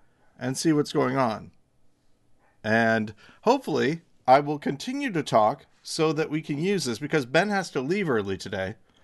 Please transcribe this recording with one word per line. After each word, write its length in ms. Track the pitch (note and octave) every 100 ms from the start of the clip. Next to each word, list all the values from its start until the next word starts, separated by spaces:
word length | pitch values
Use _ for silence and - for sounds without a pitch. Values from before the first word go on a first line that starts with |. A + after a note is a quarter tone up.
| _ _ _ -
and 200 | B2+ C3
see 160 | E3
what's 180 | D3 C#3+
going 240 | D3+ C3 C3+
on. 340 | B2 G#2 F2+ _ _ _ _ _ _ _ _ _ _ _
And 520 | G#2+ A2+ A2+ A2+ G#2+ - - -
hopefully 580 | G#3 C4+ A#3+ C#3 A#2+ E3 _ _ -
I 120 | C3+
will 180 | D3 D3
continue 520 | D#3 C#3+ - C#4 C#4
to 120 | E3+
talk 420 | B2+ A#2 G#2+ C#3+ - _
so 300 | - - D#3+
that 160 | D#3 D3
we 140 | D#3
can 160 | D#3+ C#3+
use 260 | F3+ G3+
this, 140 | C3 G#2+
because 260 | C#3+ D#3+
Ben 240 | A#2+ D#3 G3+
has 220 | G3 E3+
to 100 | D3
leave 300 | C3 G3+ E3+
early 260 | A2+ G2+ F#2+
today. 380 | G2+ G2 F#2 F2+ _ _